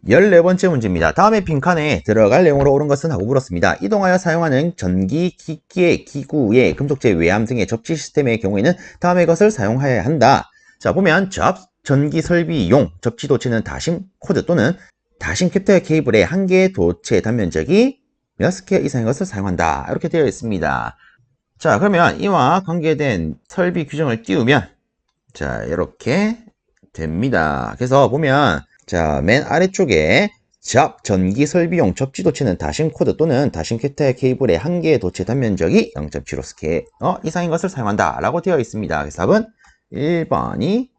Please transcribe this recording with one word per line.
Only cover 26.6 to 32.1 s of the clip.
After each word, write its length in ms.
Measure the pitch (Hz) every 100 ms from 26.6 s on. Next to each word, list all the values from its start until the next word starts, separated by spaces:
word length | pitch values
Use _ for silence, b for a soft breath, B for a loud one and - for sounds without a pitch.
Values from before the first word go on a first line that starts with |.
| _ _ _
됩니다. 840 | - 78 82 131 104 78 69 57 52
그래서 320 | 123 135 123
보면, 500 | 131 139 139 139 76 - b -
자, 360 | 90 78 71
맨 220 | 76 127
아래쪽에 840 | - 151 185 190 175 85 78 117 208 _ _ _
접-, 420 | - - 147 -
전기 420 | - 95 92 104 151
설비용 480 | 180 170 180 107
접지 280 | 90 135